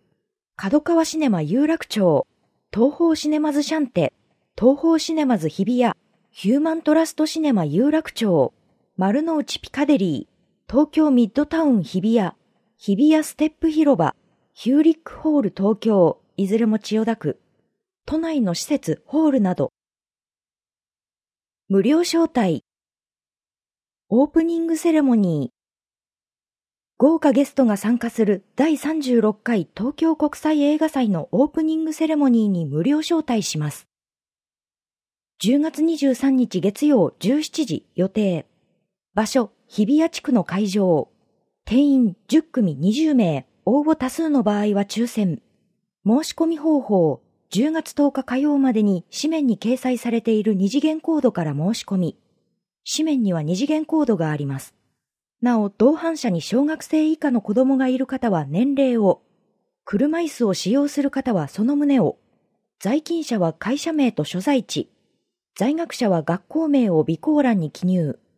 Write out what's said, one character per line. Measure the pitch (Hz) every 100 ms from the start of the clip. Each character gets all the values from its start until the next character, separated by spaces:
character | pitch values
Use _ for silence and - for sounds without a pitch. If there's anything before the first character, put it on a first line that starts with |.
| _ _ _ _ _ -
角 | 196 294
川 | 320 339
シ | 320 320
ネ | 285
マ | 180
有 | 151 233 302
楽 | 330 -
町、 | 220 180 143 - _ _ _ _
東 | 202 262
宝 | 294 339 311
シ | 302
ネ | 302
マ | 302
ズ | 285
シ | 294 320
ャ |
ン | 269
テ、 | 180 147 - _ _ _ -
東 | 233 285
宝 | 330 320
シ | -
ネ | 311 277
マ | 214
ズ | 156
日 | - 196
比 | 247
谷、 | 233 - _ _ _
ヒ | - 190
ュ | 277
ー |
マ | 320 330
ン |
ト | 311
ラ | 311 320
ス | -
ト | 311
シ | 320
ネ | 302
マ | 214 151
有 | 160 277
楽 | 311 311
町、 | - 220 165 127 - _ _ _ -
丸 | 190 254
の | 330 311
内 | - -
ピ | -
カ | - 285
デ | 269
リ | 185 139 -
ー、 | _ _ _ -
東 | 240 302
京 | 311 302
ミ | 247 214
ッ |
ド | - 294
タ | 320
ウ | 302
ン | 226
日 | 160 185
比 | 208 226
谷、 | - - _ _ _ _
日 | - 196
比 | 294
谷 | 311
ス | 302 -
テ | 311
ッ |
プ | - 330
広 | 311 285 208
場、 | 156 - _ _ _
ヒ | - 220
ュ | 285
ー |
リ | 311
ッ | 311
ク | -
ホ | - 320 294
ー |
ル | 202
東 | - 196 214
京、 | 226 202 165 - _ -
い | 190
ず | 220
れ | 226
も | 214
千 | - 214
代 | 226
田 | 226
区。 | 151 - _ _ _ _ _ _ -
都 | 311
内 | 330 302
の | 196
施 | 170 -
設、 | 285 - 151 _
ホ | 294 311
ー |
ル | 262
な | 190 175
ど。 | 135 - _ _ _ _ _ _ _ _ _ _ _ _ _ _ _ _ _ _ _
無 | 196
料 | 202 320
招 | 339 330 320
待。 | 254 196 143 - _ _ _ _ _ _ _ _ _ _ _ _ _ _
オ | 226
ー | 285
プ | 330
ニ | 330 330
ン | 330
グ | 320
セ | 339
レ | 311
モ | 277 233
ニ | 185 156 123
ー。 | - _ _ _ _ _ _ _ _ _ _ _ _ _ _
豪 | 277 330
華 | 294
ゲ | 247
ス | 277 -
ト | 247
が | 202
参 | 208 240
加 | 233
す | - 214
る | 196 - -
第 | 302 302
三 | 285 320
十 | 269 233
六 | 214 208
回 | - 220 156 -
東 | 233 -
京 | 330 311
国 | 302 -
際 | 311 311
映 | 285 302
画 | 311
祭 | 277 226
の | 170 -
オ | 190 302
ー |
プ | -
ニ | 311 320
ン |
グ | 311
セ | 302 320
レ | 302
モ | 277
ニ | 233 208
ー |
に | 180 151
無 | 147
料 | 208 302
招 | 311 330
待 | 302 226
し | 175 156
ま | 151
す。 | - - _ _ _ _ _ _ _ _ _ _ _ _ _ _ _
十 | 196 285
月 | 311 294
二 | 320 311
十 | 277
三 | 247 269 262
日 | 233 185
月 | 185 - 294
曜 | 262 147 -
十 | 190 294
七 | 302 - 247
時 | 151 - -
予 | 190
定。 | 220 196 165 - _ _ _ _ _ _
場 | 196 220
所、 | 269 214 _ _
日 | - 208
比 | 294
谷 | 330
地 | -
区 | -
の | 240
会 | - 180 214
場。 | 196 185 151 - _ _ _ _ _ -
定 | 247
員 | 294 269 226 175 -
十 | 311
組 | - - 190 135
二 | 180
十 | 240 320 262
名、 | 180 139 - _ -
応 | 269
募 | 302 311
多 | 262
数 | - 320
の | 285
場 | 208 208
合 | 208
は | 202 202
抽 | 214 240
選。 | 220 190 151 - _ _ _ _ _ 196
申 | 254
し | 320
込 | - 330
み | 311
方 | 311 294
法、 | 233 196 160 131 _ _ _
十 | 190 285
月 | 320 320
十 | - 285
日 | 277
火 | - 254
曜 | 294 285
ま | 262
で | 220
に | 208 180 -
紙 | - 302
面 | 320 269
に | 202
掲 | 220 254
載 | 254 240
さ | 240
れ | 233
て | 226
い | 214
る | 214 190
二 | 196
次 | 277
元 | 311 311
コ | 330 311
ー |
ド | 254
か | -
ら | 151
申 | 143 175
し | 226
込 | - 190
み。 | 165 - _ _ _ _ _ _ -
紙 | - 320
面 | 277
に | 202
は | 170
二 | 151 185
次 | 285
元 | 311 311
コ | 320
ー | 269
ド | 190
が | 160
あ | 147
り | 139
ま | 135
す。 | - _ _ _ _ _ _ _
な | 240 233
お、 | 202
同 | - 240 311
伴 | 330 320
者 | 233
に | 170
小 | - 233
学 | 294 311
生 | - 311 311
以 | 320
下 | 294
の | 240
子 | -
供 | 214 262 269
が | 254
い | 254
る | 262
方 | 262 233
は | 170 139
年 | 165 269
齢 | 269 262 233
を、 | 196 - _ _ _ _ _ _
車 | - 202 294 330
椅 | 330
子 | - 226
を |
使 | 180 180
用 | 269 285
す | 294
る | 277
方 | 269 254
は | 190 143
そ | -
の | 226 285
旨 | 294 269
を、 | 160 - _ _ _ _ _ _
在 | 190 294
勤 | - 339
者 | 294 220
は | 165
会 | - 208 285
社 | 330
名 | 311 254
と | -
所 | 151 180
在 | 240 269
地、 | - 147 - _ _ _ _ _ _ -
在 | 220 320
学 | 339
者 | - 226
は | 170
学 | 151 180 -
校 | 311 320
名 | 277 220
を | 160
備 | 151 165
考 | - 294
欄 | 262 208
に | 151
記 | - 180
入。 | 185 151 - _